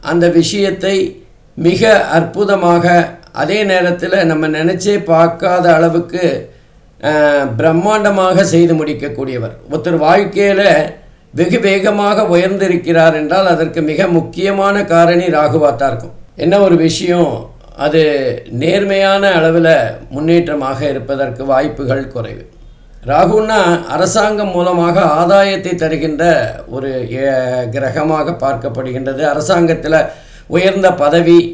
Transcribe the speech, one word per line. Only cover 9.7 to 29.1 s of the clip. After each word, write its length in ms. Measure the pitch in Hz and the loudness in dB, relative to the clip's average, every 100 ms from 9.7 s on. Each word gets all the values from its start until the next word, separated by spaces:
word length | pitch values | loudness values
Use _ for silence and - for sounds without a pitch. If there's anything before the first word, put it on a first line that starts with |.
ஒருத்தர் 280 | 151 170 165 151 | -6 -2 0 2
வாழ்க்கையில 560 | 190 202 - 202 190 202 151 156 - - - _ 127 | 2 2 0 0 2 2 2 0 -8 -20 -20 _ -4
வெகு 200 | 175 240 196 | 0 0 0
வேகமாக 600 | 190 196 208 202 208 208 175 | 0 0 0 0 0 2 2
உயர்ந்திருக்கிறார் 840 | 185 196 190 175 170 165 165 156 | 2 0 0 -2 0 4 4 2
என்றால் 300 | 151 180 190 170 | -2 0 0 0
அதற்கு 280 | 160 165 156 | -4 -2 -4
மிக 160 | 156 190 170 | -2 0 0
முக்கியமான 680 | 117 - 196 196 196 202 196 165 | -2 -4 -4 0 0 0 0 2
காரணி 320 | 170 175 175 156 | 4 2 2 0
ராகுவாத்தான் 560 | 151 160 147 - 135 | 2 2 0 0 -2
இருக்கும். 240 | 117 - - - - 156 | -4 -10 -18 -20 -4 0
என்ன 100 | 196 196 | 4 4
ஒரு 100 | 170 160 | 4 2
விஷயம், 440 | 160 175 175 160 117 120 - - - 147 | -2 -2 0 0 -2 -12 -20 -20 -6 -2
அது 160 | 160 156 143 131 - - 117 | 2 2 0 -2 -6 -8 -4
நேர்மையான 640 | 151 196 196 196 196 196 196 175 | -2 0 0 0 0 2 2 2
அளவுல 320 | 160 165 165 156 113 - - | 2 2 4 2 0 -6 -12
முன்னேற்றமாக 680 | 135 160 170 - 147 135 131 147 | -6 2 2 2 -4 -4 -4 -4
இருப்பதற்கு 520 | 131 117 139 139 120 135 | -4 -6 -4 -4 -6 0
வாய்ப்புகள் 540 | 131 147 - 135 135 135 | 0 0 -4 -4 -4 -4
குறைவு. 300 | 123 110 107 - - - - - - - | -10 -10 -12 -18 -20 -20 -20 -20 -16 -2
ராகுன்னா 500 | 143 185 214 214 214 180 170 170 143 | 2 2 2 0 0 2 0 -2 -2
அரசாங்கம் 580 | 180 220 208 214 202 180 | 0 0 0 0 -4 -2
மூலமாக 480 | 175 180 170 175 165 151 | 0 0 0 2 2 2
ஆதாயத்தை 540 | 175 196 196 190 180 170 | 2 4 2 0 -4 -4
தருகின்ற 420 | 160 156 156 151 170 156 107 - - 127 | -2 -2 -4 0 2 2 0 -8 -12 -8
ஒரு, 140 | 135 131 117 123 | -6 -6 -6 -4
எ-, 480 | 139 135 127 127 120 | -2 0 -2 -4 -4
கிரகமாக 600 | 123 131 127 151 156 151 165 135 | -4 -4 -2 -2 -2 -2 -4 -4
பார்க்கப்படுகின்றது. 760 | 135 143 117 131 127 131 | -4 -6 -8 -8 -6 -6